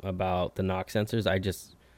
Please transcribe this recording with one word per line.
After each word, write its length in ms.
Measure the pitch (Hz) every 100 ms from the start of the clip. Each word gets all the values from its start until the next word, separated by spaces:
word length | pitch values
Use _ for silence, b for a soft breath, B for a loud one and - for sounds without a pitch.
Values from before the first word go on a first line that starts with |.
about 500 | 98 92 92 90 87 -
the 60 |
knock 260 | 95 92 92
sensors. 400 | 107 104 117 98
I 100 | 95
just, 360 | 95 - - - -